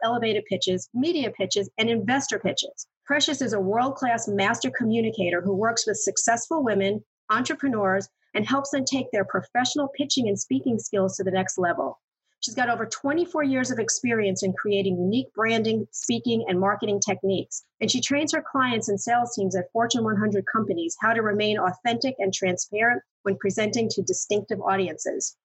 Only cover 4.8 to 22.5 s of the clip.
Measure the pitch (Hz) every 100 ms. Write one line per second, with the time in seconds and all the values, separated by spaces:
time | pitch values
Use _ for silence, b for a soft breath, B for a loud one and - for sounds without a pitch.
4.8 | 220 226 220 220 175 175 190 190 226 226
5.8 | - 196 196 - - 233 - 320 247 196
6.8 | 196 214 - _ - 220 254 302 277 220
7.8 | 190 190 - _ _ 214 208 277 277 285
8.8 | 262 269 254 208 190 185 - 240 254 302
9.8 | 277 - 285 269 220 196 - 262 269 214
10.8 | - 202 190 190 190 185 190 - 175 -
11.8 | 135 - _ _ _ _ - 254 240 226
12.8 | 220 - 277 320 339 311 285 262 254 233
13.8 | 214 - 247 226 196 190 196 190 208 202
14.8 | 196 175 180 240 262 202 220 226 220 220
15.8 | 202 - - 233 247 226 214 180 196 202
16.8 | 214 202 208 190 196 190 - - - -
17.8 | 220 254 - 285 302 311 302 277 254 226
18.8 | 220 202 226 240 233 - 190 185 180 226
19.8 | 233 247 220 202 214 202 - 226 208 170
20.8 | 165 - 226 233 214 208 214 214 180 -
21.8 | 240 233 269 254 196 190 190